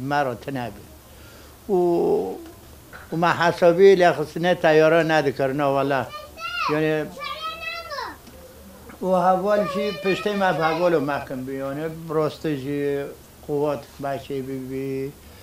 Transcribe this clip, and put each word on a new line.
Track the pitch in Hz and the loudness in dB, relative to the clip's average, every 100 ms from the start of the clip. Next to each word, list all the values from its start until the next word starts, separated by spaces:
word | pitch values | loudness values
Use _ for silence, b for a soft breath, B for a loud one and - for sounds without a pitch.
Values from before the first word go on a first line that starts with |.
مرا | 131 143 139 113 | -2 0 0 -4
تنبی. | - 135 117 101 - - - B B B B B - | -8 -8 -8 -12 -20 -20 -20 B B B B B -2
و | 185 175 170 170 165 185 180 - - - - - - - | 2 2 2 2 0 -2 -8 -14 -20 -20 -20 -20 -20 -8
و | 165 | 0
ما | 175 143 | 2 4
حسابی | 170 170 175 170 196 190 | 2 4 4 8 8 8
لخصنه | 175 147 151 170 180 175 | 6 4 -4 -2 0 2
تیارا | 165 156 156 165 | 4 6 6 4
ندکرنا | 160 156 139 131 135 139 143 | 4 2 2 0 -2 0 0
والا. | 139 139 139 113 - - - - 1077 - | 2 0 0 -2 -10 -14 -10 -8 -4 -2
یعنی، | 151 156 156 151 - - - - - 659 679 659 554 466 - - - - - - - - - | 0 0 -2 -4 -10 -10 -8 -10 -8 -10 -10 -10 -10 -10 -14 -20 -20 -20 -20 -20 -20 -20 -6
و | 185 | 0
حوال | 185 180 185 196 208 202 | 2 4 2 2 2 0
چی | 190 202 | -2 -4
پشت | 190 190 175 208 | -2 -2 -2 -2
ما | 202 185 | 0 0
حوال | 156 160 160 175 | 2 0 2 2
و | 165 | 2
محکم | 143 139 123 131 127 | 0 -4 -6 -10 -8
بی. | 135 | -8
یعنی، | 135 143 160 | -6 -6 -8
براسته | 160 165 156 151 - 160 143 | -8 -4 0 0 -2 -6 -4
چی | 131 143 143 139 143 - - - - | -4 -4 -2 -2 -6 -12 -20 -16 -6
قوات | 147 147 139 - - | -2 -2 -4 -8 -10
بچه | 139 135 - 139 | -6 -6 -6 -8
بی | 131 135 | -6 -8
بی. | 131 131 135 135 139 - B B | -8 -8 -6 -6 -8 -10 B B